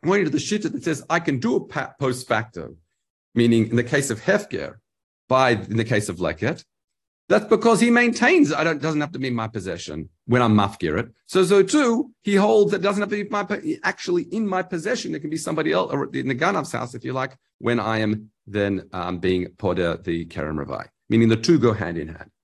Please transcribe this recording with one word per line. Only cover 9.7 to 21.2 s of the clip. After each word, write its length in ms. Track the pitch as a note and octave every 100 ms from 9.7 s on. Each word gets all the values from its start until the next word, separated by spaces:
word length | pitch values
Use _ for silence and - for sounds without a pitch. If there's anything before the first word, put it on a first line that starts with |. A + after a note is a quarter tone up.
| F2 - D#2 D2 _
when 160 | - B2
I'm 140 | A#2+
mafkir 440 | G#2+ G2 - E2 D#2+
it. 120 | A#2 _ _
So, 180 | F#3
so 180 | F#3 G3+
too, 480 | F#3+ D4+ C4 A#3 D4+ _
he 120 | -
holds 380 | G3 G#3 A3 G3
that 80 | G3
doesn't 220 | F#3+ G3+
have 80 | G3+
to 140 | G#3+
be 40 | G3+
my, 500 | G3+ G3 G#3 - D#3
actually 380 | - G3 - F3
in 260 | E3+ G#3+ G#3+
my 140 | F#3
possession. 520 | F3+ F3 E3+ A#3+ -
It 60 | D#3
can 80 | D3+
be 80 | D#3
somebody 360 | E3+ D#3+ D#3
else, 200 | E3 F3+
or 140 | C#3 C#3+ C3+
in 120 | C3
the 60 |
Ganav's 380 | B2+ E3 G3 C#3
house, 220 | B2 B2
if 100 | B2
you 80 | B2+
like, 240 | C3 C3 - _ _
when 200 | - A#2+
I 200 | G#2 A2
am 320 | A2 G#2+ G#2+ _ -
then, 420 | G#2 G2+ G2 -
um, 240 | F#2 F2 F2+
being 300 | F#2 F#2 F2+ _
poda 440 | G2+ F2+ E2+ E2
the 220 | - E2
Kerem 400 | E2 F2 D2+ D2+
Ravai, 240 | C#2+ C2 - _ _
meaning 180 | A2+